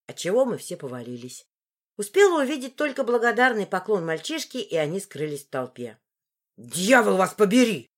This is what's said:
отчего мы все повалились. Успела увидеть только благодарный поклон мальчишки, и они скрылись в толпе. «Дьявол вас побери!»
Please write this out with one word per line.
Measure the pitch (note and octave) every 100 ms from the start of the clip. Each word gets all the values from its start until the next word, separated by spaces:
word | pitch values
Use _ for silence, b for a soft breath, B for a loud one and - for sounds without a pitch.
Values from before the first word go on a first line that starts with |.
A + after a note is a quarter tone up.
| -
отчего | B2 E3 A3
мы | C4 D3+
все | - F3+
повалились. | C#3 B2 A#2 B2 B2+ - - _ _ _ _ -
Успела | G#3 F#4 G4+ E4
увидеть | C4 D4+ B3+ -
только | D4+ C4+
благодарный | B3 A#3+ A#3 A3+ B3+ A3 F#3+
поклон | F#3 F#3 G#3
мальчишки, | E3 D#3+ - D#4 - B3+
и | A3+ E3
они | D3+ F#3
скрылись | G3 C#3 D3+ C#3+
в | -
толпе. | C3+ B2 - A#2+ A2 _ _ _ _ _ -
«Дьявол | A#2+ D3 F#3+ C4 G#3 F#3+
вас | F3+
побери!» | - G3+ A#3 A#3+ E3+ -